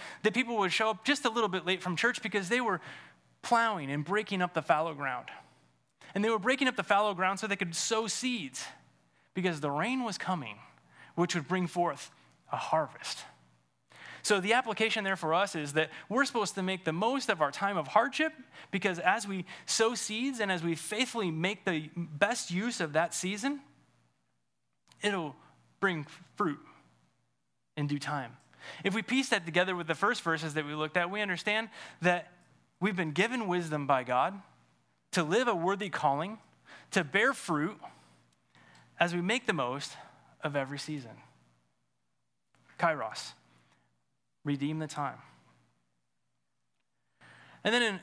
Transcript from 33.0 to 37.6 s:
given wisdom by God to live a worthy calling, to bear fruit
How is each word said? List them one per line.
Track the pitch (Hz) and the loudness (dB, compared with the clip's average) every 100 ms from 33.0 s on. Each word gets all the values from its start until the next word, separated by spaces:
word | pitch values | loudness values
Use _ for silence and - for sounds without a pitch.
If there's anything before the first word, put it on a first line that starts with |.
| 156 | 0
given | 147 220 247 208 | 2 2 0 0
wisdom | 180 165 151 139 | -2 -2 -2 2
by | 135 | 2
God | 123 123 160 196 - _ _ _ _ _ _ | 2 2 2 -2 -14 _ _ _ _ _ _
to | - | -2
live | 156 202 240 | 2 2 2
a | |
worthy | 190 170 196 196 | 2 0 0 -4
calling, | - 151 139 180 220 - _ - - - | 0 0 0 -2 -10 -18 _ -20 -20 -2
to | 196 | 0
bear | 151 196 247 | 2 4 4
fruit | 262 - 156 | 2 0 0